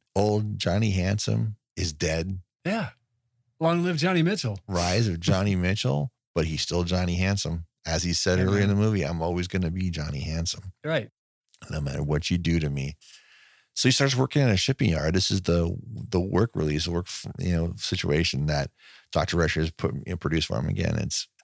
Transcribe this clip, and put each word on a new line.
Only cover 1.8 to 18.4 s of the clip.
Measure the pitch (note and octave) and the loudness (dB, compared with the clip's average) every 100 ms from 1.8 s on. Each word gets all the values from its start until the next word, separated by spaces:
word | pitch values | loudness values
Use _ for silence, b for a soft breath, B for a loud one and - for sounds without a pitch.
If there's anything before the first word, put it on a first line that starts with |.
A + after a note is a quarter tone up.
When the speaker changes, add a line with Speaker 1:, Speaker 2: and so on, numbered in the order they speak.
| E2+ | -6
Speaker 1:
dead." | D2+ E2 E2 F2+ F#2 - _ | -2 -2 -2 -4 -6 -12 _
Speaker 2:
Yeah. | F3 A3 D3 - _ _ _ _ _ - | -4 -4 -4 -10 _ _ _ _ _ -2
Long | D#3+ E3+ | 0 2
live | F3+ D#3+ | 0 0
Johnny | F3 F3+ | 2 2
Mitchell. | E3 G#3 A2+ G2 - | 2 0 -4 -6 -2
Speaker 1:
Rise | F2+ F2 G2+ A2 | 0 2 4 2
of | E2 | 2
Johnny | F2 F#2 G2+ F#2 | 2 2 2 2
Speaker 2:
<laughs> | F2+ | 2
Speaker 1:
Mitchell, | G2+ B2 D3 C#3 - _ | 2 2 0 0 -6 _
but | E2+ D#2+ | -2 0
he's | D2+ | -2
still | - E2+ | -2 0
Johnny | F2 F2+ F2+ F2 | 0 0 0 0
Handsome. | F#2+ G2+ D2+ E2+ E2 _ | 0 0 -2 -6 -8 _
As | D#2+ D#2+ | -4 -2
he | F2 | 0
said | E2 F#2+ F#2 | 0 2 2
Speaker 2:
Yeah, | |
Speaker 1:
earlier | F#2 G2+ | 4 4
in | G2+ | 4
Speaker 2:
man. | G2+ | 4
Speaker 1:
the | |
movie, | A2 G2+ | 2 2
"I'm | D2 E2+ | 0 -2
always | E2 F2 F2+ | -2 -2 -2
gonna | F#2 E2+ | -2 -2
be | F#2 F#2 | -2 -2
Johnny | E2 D2+ C#2 | -4 -6 -6
Handsome. | D2+ E2 E2 - F#2 - | -4 -4 -4 -6 -10 -10
Speaker 2:
Right. | D3+ D#3 F#2+ _ _ _ _ - - | -4 -4 -4 _ _ _ _ -20 -10
Speaker 1:
No | D2+ | -6
matter | C#2+ C#2 | -4 -2
what | D2 D2+ - | -2 -2 0
you | F2 | 0
do | E2+ E2 | 2 2
to | D2 | 0
me." | C#2 C#2 - b b b b b b b | -2 -4 -8 b b b b b b b
So | - B2+ | 0 2
he | |
starts | B2 C#3 B2+ | 4 4 2
working | B2+ D3 | 2 4
in | C3 | 4
a | F#2 | 4
shipping | - C3+ A#2 | 2 2 2
yard. | D#2 D#2 | 2 2
This | F#2 - | 2 2
is | G2 | 0
the, | F#2 E2+ E2+ F2+ - A2 - | 2 2 2 -2 -10 -12 -2
the | F#2 | -2
work | F#2+ F#2 A2+ - | 2 0 0 0
release, | D#2 D2+ E2 | 0 0 -2
work, | E2+ F2 | -4 -4
f-, | - F#2 F2+ | -8 -10 -6
you | F2+ | -2
know, | E2+ E2+ - | 0 -2 -4
situation | - F#2 - D2 F2 C2 | -6 -4 0 2 2 0